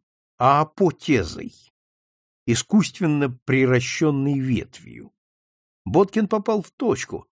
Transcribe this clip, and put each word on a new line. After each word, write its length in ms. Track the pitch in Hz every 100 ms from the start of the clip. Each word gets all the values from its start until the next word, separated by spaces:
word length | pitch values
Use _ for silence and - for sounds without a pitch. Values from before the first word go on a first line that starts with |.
| _ _ _ _
а 220 | 127 143
апотезой, 920 | 151 - 185 - - 131 82 - - - _ _ _ _ _ _ _ _ -
искусственно 840 | 117 - 208 175 - 170 147 139
приращенной 1080 | 123 - 131 131 127 127 - 160 143 139 139
ветвью. 720 | 131 110 - - - 57 - _ _ _ _ _ _ _ -
Боткин 340 | 131 196 - 214
попал 360 | 214 208 214
в 80 | -
точку, 560 | - 247 127 - 80 -